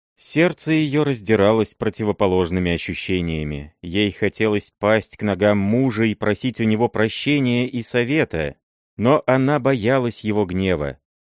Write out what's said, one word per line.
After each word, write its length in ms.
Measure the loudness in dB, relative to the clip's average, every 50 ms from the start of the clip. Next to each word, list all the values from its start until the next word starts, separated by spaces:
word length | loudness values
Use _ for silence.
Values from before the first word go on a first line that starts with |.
| _ _ _
Сердце 560 | -12 -8 -2 0 2 2 2 0 -4 -4 -2
ее 320 | 0 0 0 0 0 0 0
раздиралось 680 | 0 -2 -2 0 2 4 4 6 4 4 4 2 0 -2
противоположными 960 | -4 -4 -4 -4 -2 -2 -2 0 2 2 2 2 2 2 0 0 0 0 0
ощущениями. 1040 | -2 -2 -4 -6 -8 -8 -4 -2 -2 -2 -2 -2 -4 -4 -4 -6 -6 -8 -10 -14 _ _
Ей 280 | -10 -4 0 0 0 0
хотелось 600 | 0 -2 -2 -2 0 0 0 0 0 -2 -4 -6 -6 _
пасть 400 | 0 2 2 2 0 -4 -8 -4
к 40 |
ногам 360 | -2 -2 0 2 2 2 2 2
мужа 460 | 2 0 2 2 2 0 0 0 0
и 100 | 0 0
просить 440 | 0 -2 -2 -2 0 -2 -4 -2 0
у 40 | 0
него 240 | 0 2 2 0 0
прощения 800 | 0 0 0 0 -2 -2 -2 0 0 2 2 0 0 0 -2 -2
и 140 | -4 -6
совета, 720 | -6 -2 -2 0 0 0 0 0 0 0 -2 -4 -4 -4 -6 _ _ _ _ _ _ _ _
но 260 | -2 2 2 2 2 2
она 320 | 2 2 2 2 2 0 0
боялась 640 | 0 0 0 0 2 2 2 2 0 -2 -4 -4 -4
его 220 | -2 0 0 0
гнева, 520 | 0 0 0 0 0 0 0 -2 -6 -8 -10 _ _ _ _ _